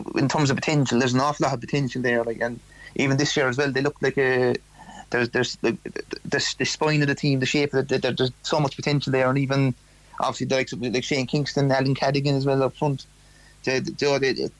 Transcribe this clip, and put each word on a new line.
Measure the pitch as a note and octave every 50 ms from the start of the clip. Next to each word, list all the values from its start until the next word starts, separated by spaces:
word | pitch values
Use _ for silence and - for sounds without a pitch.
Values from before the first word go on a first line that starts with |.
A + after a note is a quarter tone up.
| - - -
in | - C3+ C3
terms | - D#3 D3 C3
of | B2
potential, | G2+ - D#3+ D#3 D3 C3+ - A#2+ A#2
there's | C3 B2 B2
an | C3
awful | C#3 D3 D3 - E3+
lot | C3+ C3+
of | A#2+
potential | A#2 - - C#3+ C#3 A#2 - C3
there, | B2 B2 A#2+ A#2
like, | A2+ A#2 A2+ -
and | A#2+ A#2+ A#2 A#2 - - - - - - -
even | - C3+ C#3 C3+
this | C#3 D3+ D3 -
year | D#3+ C3+ B2+
as | A#2+
well, | C#3+ D3 C#3
they | B2 C3+
look | C#3 D3 - -
like | C#3 C3+ - C#3+
a, | C3 C3 B2+ B2 B2+ B2 A#2+ - - - - - - - - - - -
there's, | - B2 A#2+ A#2
there's | - B2 A#2+ - - -
the, | - A#2 - - - - - - - - - - -
the, | - C#3+ C3+ - - - -
the | C3
spine | - - - D#3 D#3 D3+ D3
of | D3 C#3+
the | C3+
team, | - - C#3+ C3+ C3
the | C3
shape | B2+ - D3 C#3+ C#3+
of | - C3+ C3 C#3
it, | C3+ C3
there, | - B2+
there's | - - C3 B2+ - -
so | - - E3+ D#3
much | D3 C3 -
potential | - - D3+ D3 C#3+ - C3+
there, | C3 C3 C3 B2+
and | C3 C#3
even | C#3 C3 C#3 C#3 C3+ C3 B2 - - - - - - - - -
obviously | - C3 A2+ - B2+
the | - C3+
likes | C3 B2+ -
of, | B2 A2+
like, | A#2+ B2 G2+ B2+ -
Shane | - D3+ C3+ B2+
Kingston, | - - D3+ C#3 - - D3 C#3+ C3+
Alan | C3 C3+ C3 C3+ C3+
Cadigan | - - C#3 C#3 C#3 C#3 D3 C#3
as | C3+ C3+
well | C#3 C3+ C3+
up | C3+ B2 -
front. | - D3+ D3 C3+ C3 - - - - - - - - - - - - -
They, | C3 C3 C3
they, | C3 D#3+ - - C#3+ C#3+ C#3 C3+
they, | C3+ C3 A#2 - - - - -